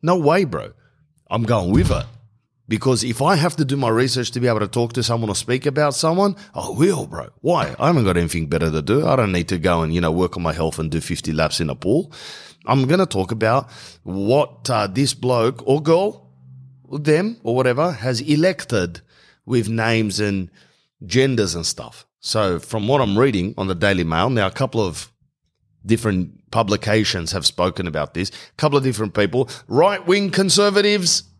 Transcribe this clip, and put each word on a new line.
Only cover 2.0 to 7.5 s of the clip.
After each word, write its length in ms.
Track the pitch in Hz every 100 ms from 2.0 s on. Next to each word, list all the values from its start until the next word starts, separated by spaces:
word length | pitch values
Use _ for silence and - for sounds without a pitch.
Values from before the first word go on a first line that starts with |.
| - - _ _ _ _ -
Because 360 | 107 131 120
if 180 | 123 113
I 140 | 143 185
have 200 | 165 160
to 80 | 135
do 120 | 139
my 120 | 123
research 420 | 113 131 131 117
to 80 | 123
be 80 | 123
able 140 | 110
to 60 | 101
talk 260 | 123 120
to 100 | 117
someone 260 | 117 117 113
or 60 | 98
speak 320 | - 127 143
about 260 | 135 151
someone, 420 | 135 160 175 202 - - -
I 140 | -
will, 360 | 95 170 170 -
bro. 240 | 80 64 _
Why? 340 | -